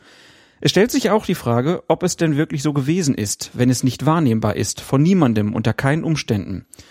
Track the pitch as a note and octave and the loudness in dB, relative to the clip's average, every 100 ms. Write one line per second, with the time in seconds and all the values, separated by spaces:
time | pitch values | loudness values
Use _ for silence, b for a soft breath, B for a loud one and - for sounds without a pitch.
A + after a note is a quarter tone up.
0 | b b b b b b D3+ F3+ A#3+ C#4+ | b b b b b b 0 2 2 2
1 | G#3+ G#3+ - F3 A#2+ A#2 C3+ F3+ - D#3 | 2 0 0 -4 0 0 0 -2 -2 -2
2 | F3+ - E3 C#3+ D#3 D3+ D3+ C#3+ C3 F3+ | -2 0 0 0 -2 -2 -2 0 0 0
3 | C#3+ - G2+ - - A2+ B2 B2 C3 - | 0 0 -2 -6 -8 0 0 2 0 0
4 | C3+ E3 C#3 A2 A2 - G#2+ - - C3+ | 0 2 2 2 0 -2 -4 -8 -2 2
5 | D#3+ F#3+ C3 G#2+ G#2 - A2+ - C3+ D#3 | 4 4 4 2 0 -2 -2 -2 -2 -2
6 | E3+ D3+ - G#2 - F#2 - B B | -2 -4 -2 -4 -4 -10 -12 B B